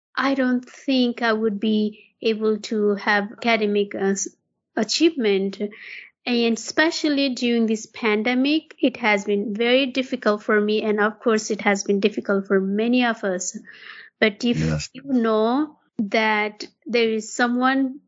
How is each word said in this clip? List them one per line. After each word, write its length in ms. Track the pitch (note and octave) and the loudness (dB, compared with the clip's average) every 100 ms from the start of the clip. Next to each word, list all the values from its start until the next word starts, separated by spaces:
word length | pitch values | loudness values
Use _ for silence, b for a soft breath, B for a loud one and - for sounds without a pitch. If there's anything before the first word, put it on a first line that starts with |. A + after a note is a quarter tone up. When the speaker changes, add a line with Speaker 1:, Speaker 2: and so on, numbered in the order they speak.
| _ | _
Speaker 1:
I 200 | - C#4 | -4 -2
don't 300 | C4+ B3+ B3 | 0 0 0
think 580 | B3 - - C4 B3 A#3 | -4 -12 -2 0 0 0
I 100 | A#3 | 0
would 260 | A3 A3 G3+ | 0 0 0
be 440 | A3 G#3+ G#3+ G#3 - - | 0 2 0 -4 -20 -6
able 380 | A3+ G#3+ A3 G#3+ - | -2 0 0 -2 -2
to 240 | A3 G#3 G3+ | 0 0 0
have 360 | A3 G#3 G3+ | 2 0 0
academic, 640 | - A#3+ A3+ G#3 G#3 G3+ | -4 0 0 2 0 -2
uh, 180 | G#3 G3 | -2 -2
s-, 160 | G3 - _ _ _ _ - | -2 -4 _ _ _ _ -6
achievement. 840 | G#3+ - D#4+ D#4+ A3 G3 G3 G3 G#3 B B B B _ - | -2 2 2 2 2 2 0 -4 -8 B B B B _ -2
And 300 | A#3+ A#3 A3+ | 0 2 0
especially 800 | - - D#4 D#4+ D#4 C#4 C#4 | -4 0 2 2 0 0 0
during 320 | A#3+ A#3+ A#3 A3 | 0 0 2 2
this 180 | A3 | 0
pandemic, 920 | - - A3+ G#3+ A3 B3 C4+ D#4 - - | -6 -4 0 0 0 2 2 0 -2 -2
it 160 | B3+ - | -2 0
has 280 | A#3 G#3 G3+ | 0 2 2
been 280 | G3+ G#3+ | -2 -2
very 320 | G3+ A#3 B3+ C4+ | -2 2 2 2
difficult 560 | C4 B3+ B3+ A3 G#3 | -2 -4 -2 0 -2
for 160 | - G#3+ | 0 2
me. 240 | G#3 G#3+ | 2 0
And 180 | G#3+ G#3+ | 0 0
of 200 | G#3 G#3+ | 0 0
course, 300 | - A3 A3 | 0 0 0
it 100 | G3+ | -2
has 220 | A3 G3 | 0 0
been 160 | - G3+ | 0 0
difficult 460 | G3+ G#3 - G3 G3 | 0 -2 -2 -2 2
for 140 | G3 | 0
many 440 | F#3+ G3+ A#3 B3+ | 2 0 2 2
of 200 | A#3+ A3+ | 2 0
us. 340 | G3+ F3+ - - B B B B B - | -4 -4 -6 -10 B B B B B 0
But 220 | A3 G#3 | 0 0
if 160 | A#3+ A#3+ | -2 0
Speaker 2:
Yes. 300 | D#3+ D#3 - | 0 -2 -6
Speaker 1:
you 80 | B3+ | -12
know 720 | C#4 B3+ A3+ A3 A3 B3+ D4+ - _ - | -2 0 2 2 2 0 -2 -6 _ -6
that 640 | G3+ A3+ A3 G#3+ G#3 G#3 - _ - | -2 0 2 0 -2 -6 -16 _ -2
there 240 | A#3+ A3+ | 0 2
is 240 | A3 G#3+ | 0 -4
someone 640 | - B3 A#3+ B3+ C4+ C4 C4+ | -2 0 2 2 2 0 -4